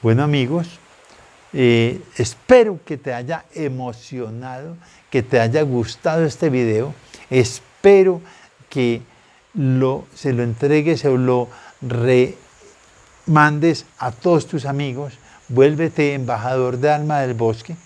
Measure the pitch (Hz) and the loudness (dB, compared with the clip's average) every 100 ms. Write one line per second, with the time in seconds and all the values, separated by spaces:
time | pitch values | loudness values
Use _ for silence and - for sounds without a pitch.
0 | 113 117 147 147 123 160 170 - _ - | 2 2 2 0 0 -2 -4 -12 _ -20
1 | _ - - _ _ - 127 117 117 - | _ -20 -20 _ _ 0 4 4 2 -2
2 | - - 117 - _ 254 226 175 - 147 | -12 -6 -6 -6 _ 4 4 -2 -10 -10
3 | 135 120 123 160 - - 151 127 127 113 | -8 -10 -8 -10 -10 -8 -8 -6 -10 -12
4 | - 127 113 113 127 127 151 170 _ _ | -14 -12 -10 -10 -12 -14 -14 -18 _ _
5 | _ 135 117 127 113 135 151 123 113 - | _ -4 0 0 2 0 0 -2 -4 -4
6 | 170 160 165 - 165 127 117 110 131 147 | -4 0 -2 0 -2 0 0 0 -2 -8
7 | - - - 131 117 - _ _ 196 196 | -20 -20 -2 0 0 -2 _ _ 6 6
8 | 190 175 170 - - _ _ 143 123 117 | 6 2 -6 -20 -20 _ _ -4 -2 -2
9 | 127 _ _ _ _ 208 135 127 131 131 | -8 _ _ _ _ -4 0 0 0 -2
10 | - - 143 123 120 117 143 151 151 160 | -10 -10 -4 -2 -2 -2 0 2 0 0
11 | 143 127 127 127 120 - - - 131 120 | 0 0 2 0 -2 -10 -20 -16 -8 -4
12 | 120 127 127 - _ _ - _ _ _ | 2 2 2 -2 _ _ -20 _ _ _
13 | _ _ - 151 151 151 165 147 - _ | _ _ 0 4 4 2 0 -2 -6 _
14 | 127 117 180 170 - 160 135 139 143 123 | -10 -4 0 0 0 -8 -6 -6 -6 -8
15 | 143 - _ - _ 123 135 151 160 165 | -12 -14 _ -20 _ 4 4 4 -4 0
16 | 147 139 123 120 117 131 127 123 147 151 | -2 0 -4 -6 -4 -2 -2 -2 0 0
17 | 151 147 131 117 113 110 - 165 | -2 -2 -2 -2 -2 -2 -10 -18